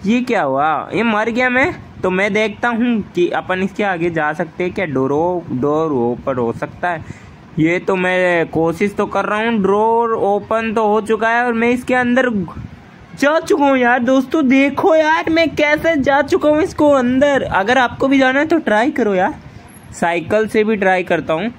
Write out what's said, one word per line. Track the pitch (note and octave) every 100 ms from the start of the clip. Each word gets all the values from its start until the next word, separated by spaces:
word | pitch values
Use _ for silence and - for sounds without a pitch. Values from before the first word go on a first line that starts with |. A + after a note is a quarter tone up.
| F#3+
ये | A#3+
क्या | B3 G#3+
हुआ? | D3 C3+ D3+ D3 -
ये | E3+
मर | A#3 G#3 A3+
गया | A#3 B3+
मैं। | B3 D#4 - - -
तो | F#3
मैं | F#3 G#3
देखता | G#3 A3 G#3+ A#3+
हूँ | A3+ B3 A3+ F3+
कि | F3 F3
अपन | - D#3+ F#3
इसके | F#3+ -
आगे | G#3 F3 F3
जा | D#3+ D3+
सकते | D3 D#3+ -
हैं | F3+
क्या, | F#3+ F3+
डोरो-, | C3 C3 C#3+ F3 F3+ E3
डोर | C3 C#3+ D3+ D#3+
ओपन | C3+ A#2+ A#2+ - B2+
हो | A#2
सकता | A2+ D3 - F3
है। | E3 - - - - - -
ये | D#3 F3
तो | F3 F#3+
मैं | F3+ F#3 F3+ E3+ D#3+
कोशिश | D3+ E3 E3 G3+
तो | G3+ G3+
कर | G3
रहा | G3 G#3+
हूँ, | A3+ A3+
डोर | F#3+ G3+ A3 A3+ A#3
ओपन | A3+ G3 G3+ G#3 A3 A3+
तो | A3 G#3+
हो | G#3+
चुका | G#3 A3 A3+
है | A#3
और | B3
मैं | A3+ A#3
इसके | B3 B3
अंदर | B3+ B3 B3 B3+ G#3+ E3 - - - - - - -
जा | C#4 D#4+
चुका | E4 F#4
हूँ | C#4+ C4
यार। | A#3+ B3+
दोस्तों | A#3+ C4+ C4 D#4+ C4+
देखो | C4+ C#4 C#4 F#4+
यार, | D#4+ D#4 E4 E4
मैं | D#4+ E4
कैसे | - D4 D4+ D#4+ D#4+
जा | C4 C#4
चुका | C#4 F#4 D4+
हूँ | D4+
इसको | F4 - D4
अंदर। | C#4 B3 B3+ C#4+ C4+
अगर | G3 E3 G3 B3+
आपको | A#3+ - C4+
भी | C#4
जाना | C4 C4
है | D#4
तो | E4
ट्राई | D#4 G#3 B3+
करो | D4 A3
यार, | F#3+ F#3+ - - - - - - -
साइकिल | E3+ F3 E3 G#3 A3
से | A3
भी | G#3+ A3
ट्राई | F#3+ F#3
करता | F3+ E3+ -
हूँ। | D#3+ G#3+